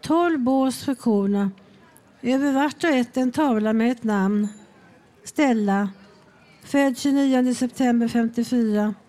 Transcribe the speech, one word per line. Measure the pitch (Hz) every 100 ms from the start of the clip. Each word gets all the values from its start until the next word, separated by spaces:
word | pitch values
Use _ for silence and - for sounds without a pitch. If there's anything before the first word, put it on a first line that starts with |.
Tolv | - 320 349 320
bås | 247 269 262 -
för | - 254
korna. | 240 208 202 202 196 196 - - - - _ _
Över | 240 269 285
vart | 269 285 -
och | 339
ett | 262 240 -
en | 254
tavla | 262 302 220 214
med | 220 233
ett | 247
namn. | 220 208 190 208 208 - - - - - _ _
Stella. | - - 285 226 202 196 202 - - - - - - -
Född | - 277 277 247
tjugonionde | 285 277 277 254 254 240
september | 254 - 254 240 233
femtiofyra. | 233 226 233 233 254 220 208 208 202